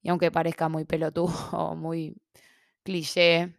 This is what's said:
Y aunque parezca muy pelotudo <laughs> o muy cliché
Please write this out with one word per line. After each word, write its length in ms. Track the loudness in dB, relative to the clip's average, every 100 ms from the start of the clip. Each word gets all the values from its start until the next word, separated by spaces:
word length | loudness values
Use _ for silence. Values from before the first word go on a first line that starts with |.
Y 60 | -2
aunque 240 | 0 2
parezca 360 | 2 -2 -2 -2
muy 160 | -2
pelotudo 480 | -4 -2 -2 0 -2
<laughs> 180 | -2 -6
o 240 | -4 -4 -6
muy 400 | -6 -6 -8 -12 _ _ _ _ _ _
cliché 720 | -6 -4 -2 4 6 6 2